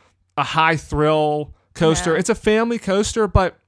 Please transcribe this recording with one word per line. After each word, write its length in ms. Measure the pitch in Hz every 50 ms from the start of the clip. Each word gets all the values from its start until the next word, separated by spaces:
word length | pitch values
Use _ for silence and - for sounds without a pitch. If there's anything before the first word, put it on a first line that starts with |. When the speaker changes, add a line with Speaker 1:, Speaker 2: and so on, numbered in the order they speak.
| _ _ _ _ _ _ _
Speaker 1:
a 80 | - 143
high 340 | - - 156 160 160 165 151
thrill 760 | - - 151 147 151 151 156 156 151 151 151 151 147 - - _ _ _ _
coaster. 380 | - 170 160 160 - - 175 160
Speaker 2:
No. 20 | 156
Speaker 1:
It's 120 | 185 -
a 60 | 220
family 440 | - - 214 214 220 226 233 240 220
coaster, 480 | - 202 190 202 214 - - 233 214 196
but 320 | - 202 190 175 - _ _